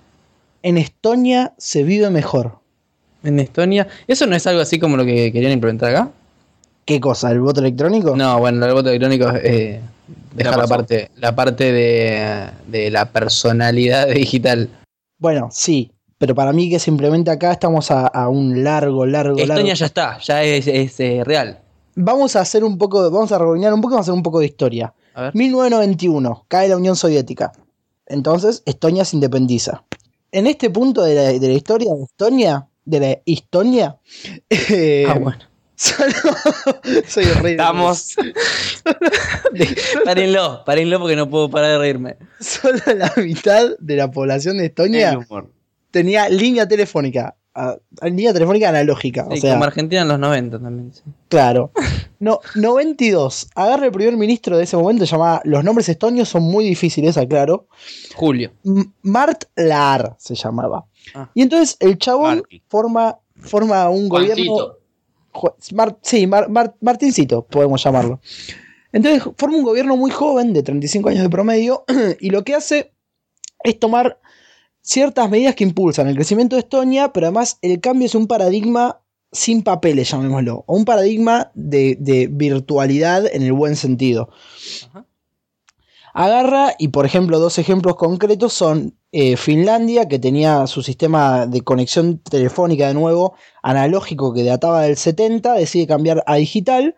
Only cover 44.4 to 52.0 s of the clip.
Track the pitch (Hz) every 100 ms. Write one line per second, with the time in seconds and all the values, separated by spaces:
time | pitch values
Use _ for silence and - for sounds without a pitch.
44.4 | 165 196 165 - 190 233 185 127 120 104
45.4 | 95 _ _ _ _ 175 180 208 202 190
46.4 | 240 240 196 208 196 156 135 131 120 -
47.4 | _ 135 127 - _ - 175 180 226 175
48.4 | 165 214 196 151 147 135 131 123 - 123
49.4 | 135 123 143 156 156 185 160 143 143 139
50.4 | 120 113 120 120 123 - 147 - _ 160
51.4 | 123 123 - 370 262 -